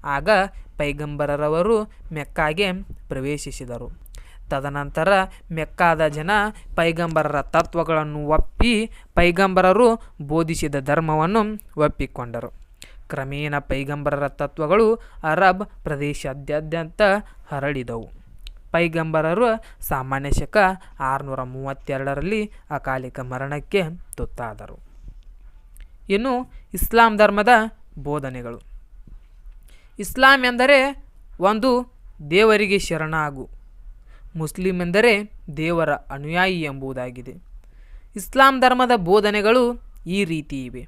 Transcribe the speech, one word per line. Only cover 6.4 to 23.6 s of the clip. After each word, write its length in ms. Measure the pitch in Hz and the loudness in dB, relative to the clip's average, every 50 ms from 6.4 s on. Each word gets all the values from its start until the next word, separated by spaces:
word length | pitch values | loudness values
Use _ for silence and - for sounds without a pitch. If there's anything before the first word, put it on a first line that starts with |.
| 202 214 208 - - - - | 2 0 -4 -10 -16 -6 -2
ಪೈಗಂಬರರ 640 | - 165 170 165 165 170 165 160 156 151 151 147 143 | 0 0 2 0 0 -4 0 0 0 0 0 -2 -2
ತತ್ವಗಳನ್ನು 800 | 135 - - 160 170 - - 170 160 160 165 156 151 151 147 151 147 | -4 0 0 0 0 0 -2 -4 -2 0 0 0 -2 -2 -6 -6 -2
ಒಪ್ಪಿ 460 | 147 156 156 - - - - 226 240 233 208 220 226 - - - - _ | 2 2 2 2 0 0 2 2 4 4 2 0 -4 -8 -18 -20 -2 _
ಪೈಗಂಬರರು 720 | 180 175 175 175 180 196 190 185 185 185 185 185 208 247 233 - 226 - - - - | 4 4 4 4 4 2 4 4 4 4 6 6 6 6 6 4 2 -4 -18 -16 -14
ಬೋಧಿಸಿದ 560 | 151 139 151 165 170 160 165 - - 151 143 139 | -8 -2 0 0 0 0 -2 -4 -4 -4 -4 -4
ಧರ್ಮವನ್ನು 640 | 135 143 143 156 160 160 156 156 156 170 208 226 208 214 220 208 - - - | 0 0 0 0 2 0 0 0 0 2 2 0 0 0 -6 -10 -14 -12 -2
ಒಪ್ಪಿಕೊಂಡರು. 760 | 151 151 151 - - 143 - - - 120 120 113 117 120 - - - - _ - _ - - - - - - | 0 0 0 0 -4 -8 -8 -8 -12 -12 -8 -8 -10 -10 -10 -16 -18 -20 _ -20 _ -20 -20 -20 -20 -14 -10
ಕ್ರಮೇಣ 460 | - 143 135 135 143 143 151 151 143 143 | -8 -8 -6 -6 -6 -6 -4 -4 -4 -4
ಪೈಗಂಬರರ 680 | - - 135 135 139 139 147 147 143 147 143 143 147 135 | -4 -2 -4 -4 -4 -4 -6 -4 -2 -2 -2 -2 -4 -6
ತತ್ವಗಳು 600 | - - 147 143 - - 156 151 180 214 226 214 226 226 - - - - | -4 -6 -8 -8 -4 -6 0 2 4 4 4 4 2 0 -4 -18 -18 -6
ಅರಬ್ 420 | - 156 151 175 190 185 180 185 208 - - - | -2 -2 2 4 6 4 4 2 -4 -10 -12 -10
ಪ್ರದೇಶಾದ್ಯಂತ 1200 | - 156 151 139 147 147 143 - - 143 135 143 139 135 143 151 160 151 160 170 165 160 - - 214 196 196 208 208 - - - - - | -8 -6 -4 -4 -4 -4 -4 -6 -8 -10 -10 -10 -6 -4 -4 -4 -4 -4 -6 -6 -6 -8 0 2 2 4 4 0 -2 -10 -20 -20 -14 -10
ಹರಡಿದವು. 580 | 151 139 135 143 147 135 123 117 117 117 110 - - - - - - - - - - - - - | -8 -6 -4 -4 -4 -4 -6 -8 -10 -10 -10 -14 -18 -20 -20 -20 -20 -18 -16 -16 -16 -18 -10 -2
ಪೈಗಂಬರರು 760 | - 170 175 170 160 165 160 160 156 156 156 160 175 208 240 233 220 226 - - - _ | 0 0 2 2 0 -2 -2 0 0 0 2 2 2 2 2 2 2 -2 -6 -16 -18 _
ಸಾಮಾನ್ಯ 500 | - - 156 135 131 131 135 135 139 143 | -6 -4 -4 -4 -2 -4 -4 -4 0 0
ಶಕ 260 | - - 151 - - 214 196 185 190 185 - - - - | 0 0 0 2 2 4 4 4 2 -2 -10 -20 -10 -6
ಆರುನೂರ 400 | 139 131 135 139 139 139 135 131 | -2 -2 -2 -2 -4 -6 -6 -6
ಮೂವತ್ತೆರಡರಲ್ಲಿ 1000 | 131 127 127 131 135 139 139 - - - 139 131 135 139 139 143 147 185 220 214 208 208 - - - _ | -8 -8 -8 -8 -8 -8 -8 -8 -8 -6 -6 -4 -4 -4 -4 -4 -4 -2 -2 -2 -4 -6 -10 -20 -12 _
ಅಕಾಲಿಕ 500 | 151 135 - 139 131 131 127 127 - - | -10 -8 -6 -4 -6 -6 -6 -10 -10 -12
ಮರಣಕ್ಕೆ 600 | 127 127 127 127 135 139 147 147 | -10 -8 -8 -8 -6 -6 -6 -8